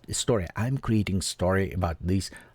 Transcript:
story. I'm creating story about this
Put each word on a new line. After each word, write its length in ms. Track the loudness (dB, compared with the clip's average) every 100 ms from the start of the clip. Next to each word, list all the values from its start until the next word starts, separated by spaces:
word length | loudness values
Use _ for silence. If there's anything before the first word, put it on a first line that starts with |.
| -8
story. 360 | -4 2 2 0 -2
I'm 220 | -2 -2
creating 440 | 2 2 2 0
story 480 | -2 0 2 2 2
about 260 | 0 -2 -2
this 300 | 0 0 -2 -12 -20